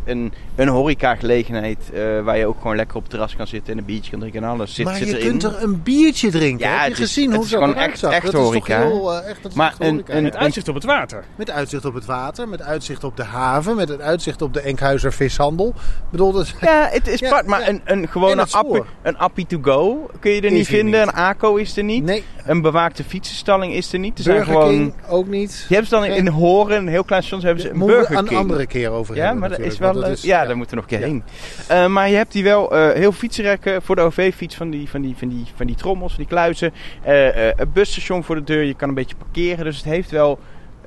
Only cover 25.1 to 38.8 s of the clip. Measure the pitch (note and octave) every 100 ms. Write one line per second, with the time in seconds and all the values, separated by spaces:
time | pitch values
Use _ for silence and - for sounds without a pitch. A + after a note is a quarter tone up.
25.1 | F3 F#3+ G3+ G3+ - - G3 A3 A3 G3+
26.1 | G3 F3+ D#3 F3 G3 G3+ G#3 F3+ E3+ F#3
27.1 | F#3 - F#3+ F3 E3+ F3+ E3 G3+ A#3+ A#3
28.1 | D#3+ G3+ - - - B2+ B2+ A2+ A2+ A2
29.1 | A2 F#3 A#3+ F#3+ E3+ A2+ - F#3 F#3+ E3
30.1 | C3+ E3 F3 B2 A#2+ A#2 A#2 - A2 C3
31.1 | C3+ - - - - - F3 F3+ G3 G3
32.1 | G3+ A3 G3+ G3 G#3 - D#3 D#3 C#3 G3+
33.1 | F#3 A#3 - G3+ G3 G3 F#3+ - F#3 E3
34.1 | F3+ F#3 - E3+ - E3 D3 C#3+ C#3+ C3+
35.1 | B2 B2 A#2+ A#2 - B2 A#2 F#3 F#3+ F3+
36.1 | - D3 E3+ E3+ D#3 E3+ - - - C#3
37.1 | C#3+ C3+ A#2+ A2+ - - F#3+ G#3 - -
38.1 | F3 D#3 D#3 D3 D3+ C#3+ C3